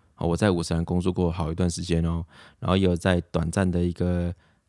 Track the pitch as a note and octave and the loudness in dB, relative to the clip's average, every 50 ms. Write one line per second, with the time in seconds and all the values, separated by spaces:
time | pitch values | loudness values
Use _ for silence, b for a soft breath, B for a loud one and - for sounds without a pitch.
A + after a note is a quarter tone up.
0 | _ _ _ - - E2+ E2+ E2 G#2+ G#2 F2+ E2+ E2+ - F2 E2 E2+ - F2 F2+ | _ _ _ -4 -2 -2 0 2 2 2 2 2 0 -2 -2 -2 -2 0 -2 0
1 | F2 F#2 F2+ F#2 F2+ E2+ E2 F#2 E2 D#2 E2 F2+ F2+ F2 E2 E2+ E2+ F2 E2+ E2 | 0 0 0 0 0 0 0 -2 -4 -4 -2 0 0 -2 -2 -2 -2 -2 0 0
2 | E2 E2 E2 E2 E2 B B B B B B B - E2+ F2+ G2 F#2+ F2+ F2 F2 | 2 0 -2 -2 -6 B B B B B B B -2 0 2 4 4 2 2 2
3 | - F#2+ F2+ F2 - _ - E2 D#2+ E2 D#2+ G2+ F#2+ F2+ E2+ F2 F2 F2 E2+ - | 2 2 2 0 0 _ -2 -2 -2 0 0 0 0 0 2 0 0 0 -2 -2
4 | F2+ F2+ F2+ F2 F2 F2 F2 _ _ _ _ _ _ | -2 -2 0 -2 -2 -4 -6 _ _ _ _ _ _